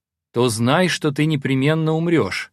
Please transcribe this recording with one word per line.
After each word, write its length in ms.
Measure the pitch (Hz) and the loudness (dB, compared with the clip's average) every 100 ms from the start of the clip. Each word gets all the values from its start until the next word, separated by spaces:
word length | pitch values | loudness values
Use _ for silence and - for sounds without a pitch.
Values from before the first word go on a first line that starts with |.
| _ _ _ | _ _ _
то 160 | 117 123 | -2 0
знай, 400 | 107 120 160 180 | 0 2 2 2
что 220 | - 151 | 0 -2
ты 160 | 143 156 | 0 0
непременно 640 | 151 143 131 139 160 156 | 0 -2 0 0 0 0
умрешь, 600 | 160 170 165 98 - - | -2 0 0 0 -4 -10